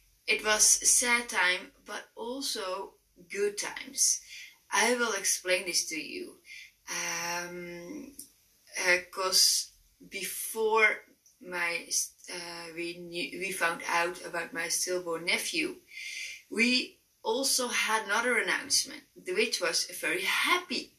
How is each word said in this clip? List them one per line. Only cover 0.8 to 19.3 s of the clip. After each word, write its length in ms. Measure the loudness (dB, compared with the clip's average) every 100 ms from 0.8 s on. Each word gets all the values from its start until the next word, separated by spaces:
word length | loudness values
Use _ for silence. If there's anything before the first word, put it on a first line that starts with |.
a 40 | 6
sad 420 | 6 6 2 2
time, 440 | 2 2 2 -4 -16
but 240 | -12 -12 -12 -10
also 800 | -8 -4 -4 -4 -4 -6 -8 -14 _ -20 -8
good 280 | -2 0 0
times. 640 | -6 -6 -6 2 2 2 -4 -14 -16 -20 -2
I 240 | 2 4
will 180 | 4 2
explain 540 | 2 0 0 2 0 2
this 200 | 0 0
to 80 | -4
you. 420 | -6 -8 -10 -14 -20 -18 -20 _ -8
Um, 1300 | -6 -4 -4 -4 -4 -6 -8 -10 -12 -12 -12 -14 -16 -20 _ _ _ _ -2 2
uh, 120 | 2 0
'cause 600 | -4 2 6 6 4 -2 -12 _ _ -12
before 960 | -6 -6 -6 -4 0 4 6 4 2 -8 _ _ _
my, 480 | -8 -4 -2 -4 -2 -2 -2 -8 -12
uh, 400 | -10 -10 -10 -10
we 220 | -8 -6 -8
knew, 400 | -8 -6 -6 -6
we 140 | -6
found 300 | 0 0 0 -2
out 360 | 0 0 -4
about 300 | -6 -6 -6
my 140 | -6 -2
stillborn 580 | -2 0 -2 -2 -2 0
nephew, 560 | 0 0 -2 -2 -4 -14 -12 -10 -8 -10 -12 -6
we 500 | 2 4 2 -2 -10 _ _
also 440 | -2 0 2 0 0
had 360 | 0 0 0 2
another 300 | 2 2 2
announcement, 640 | 2 -2 0 0 0 -8 -18
which 460 | -12 -2